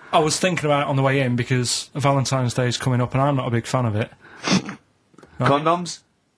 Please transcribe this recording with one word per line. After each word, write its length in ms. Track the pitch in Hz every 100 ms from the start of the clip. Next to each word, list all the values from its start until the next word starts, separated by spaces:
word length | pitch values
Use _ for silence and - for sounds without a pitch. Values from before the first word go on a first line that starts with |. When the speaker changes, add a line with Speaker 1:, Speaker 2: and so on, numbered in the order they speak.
| -
Speaker 1:
I 60 | 175
was 180 | 156 -
thinking 260 | 185 165 151
about 160 | 143
it 60 | 147
on 60 | 135
the 40 |
way 200 | 135 139
in 140 | 127 120
because 520 | 117 127 120 - - 147
Valentine's 580 | 139 139 123 135 123
Day 140 | - 123
is 100 | -
coming 220 | 131 123
up, 120 | 123
and 80 | 127
I'm 160 | 143 135
not 100 | 127
a 40 |
big 140 | 117 -
fan 200 | 131 117
of 100 | 104
it. 160 | 120 - - - - 185 - - _ _ _ - - -
Right? 0 |
Speaker 2:
Condoms? 600 | 127 143 160 175 170 - _ _ _